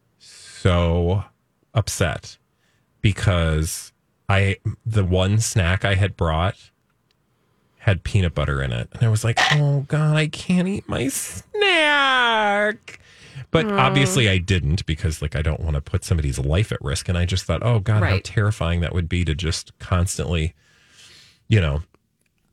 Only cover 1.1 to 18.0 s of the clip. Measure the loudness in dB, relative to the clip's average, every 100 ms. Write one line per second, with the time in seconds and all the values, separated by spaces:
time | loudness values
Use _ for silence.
1.1 | 0 -4 _ _ _ _ -4 -2 -2 -2
2.1 | -2 -10 -20 _ _ _ _ _ _ 0
3.1 | 2 0 2 2 0 -2 -6 -12 _ _
4.1 | _ -2 0 2 -2 -6 -8 -2 0 2
5.1 | 2 2 2 0 0 0 0 0 0 0
6.1 | 0 -2 0 -2 -4 -14 _ _ _ _
7.1 | _ _ _ _ _ _ _ 0 0 0
8.1 | 0 0 0 -2 -2 -2 -4 -6 -2 0
9.1 | 2 0 0 2 2 2 0 -2 0 2
10.1 | 2 0 -4 0 0 0 -4 -6 -4 -4
11.1 | -6 -8 -12 -10 -2 2 2 2 2 2
12.1 | 2 2 2 2 2 0 -4 -12 -20 _
13.1 | -20 -18 -16 -2 0 2 2 4 4 2
14.1 | 4 2 2 2 0 2 -2 -2 -2 -2
15.1 | -2 -4 -2 -2 -2 -2 -4 -2 -4 0
16.1 | 0 0 -2 0 0 0 -4 -4 -4 -2
17.1 | -2 0 -2 -2 -2 0 0 2 2